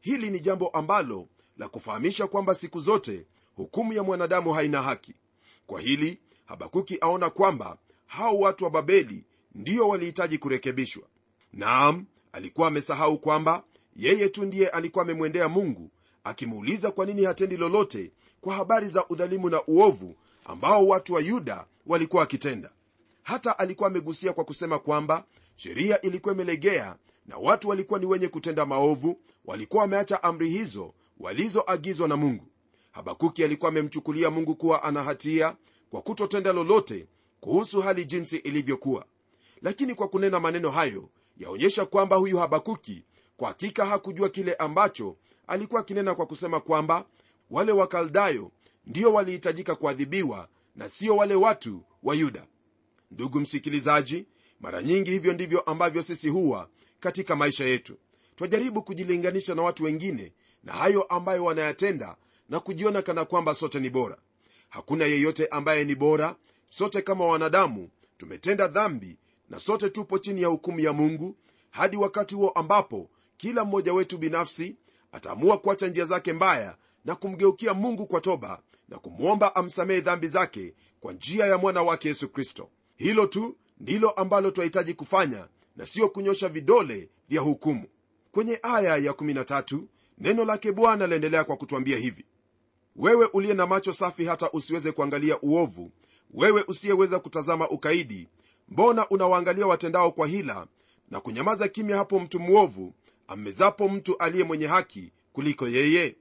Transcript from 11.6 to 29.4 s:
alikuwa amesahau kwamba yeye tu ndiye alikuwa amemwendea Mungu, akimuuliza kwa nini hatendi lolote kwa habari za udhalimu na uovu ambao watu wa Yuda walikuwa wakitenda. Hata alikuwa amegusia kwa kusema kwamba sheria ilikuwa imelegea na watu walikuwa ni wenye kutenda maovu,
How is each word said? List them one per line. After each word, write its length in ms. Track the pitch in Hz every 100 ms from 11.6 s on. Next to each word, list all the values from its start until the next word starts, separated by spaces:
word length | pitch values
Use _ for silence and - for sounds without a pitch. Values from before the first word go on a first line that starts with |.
| 104 127 143 170 190 _ _
alikuwa 360 | - 98 - 160
amesahau 500 | 147 139 143 156 151
kwamba 460 | 156 151 156 170 _ _ _ -
yeye 320 | 117 202 196
tu 160 | 202
ndiye 240 | 196 190 190
alikuwa 360 | 165 165 185
amemwendea 440 | 170 165 156 170 160
Mungu, 420 | 175 190 98 80 _ _ _
akimuuliza 680 | 104 110 120 110 101 202 165
kwa 160 | - 190
nini 180 | 202
hatendi 320 | 190 170 190 185
lolote 560 | 170 202 202 107 90 _ _ _
kwa 140 | 185
habari 340 | 190 180 226 202
za 200 | 180 180
udhalimu 420 | 170 180 190 180
na 120 | 160 -
uovu 480 | 160 208 107 90 82 _ _
ambao 420 | - - 147 208 196
watu 280 | 185 180
wa 60 | 170
Yuda 460 | 160 240 139 92 - _ -
walikuwa 340 | 165 160 180
wakitenda. 500 | 156 - 147 113 87 _ _ _ _ _
Hata 360 | - 247 196 185
alikuwa 300 | 185 185 202
amegusia 440 | 185 151 156 180
kwa 120 | 170
kusema 340 | 156 147 165 151
kwamba 460 | - 147 151 160 - _ _ _
sheria 440 | 170 - 190 208
ilikuwa 340 | 190 180 208
imelegea 640 | 190 170 165 170 175 101 90 _ _ -
na 100 | 67
watu 300 | 113 214 208
walikuwa 300 | 196 190 202
ni 60 | 185
wenye 220 | 190 180
kutenda 380 | 160 170 156 143
maovu, 540 | 139 143 143 151 170 _ _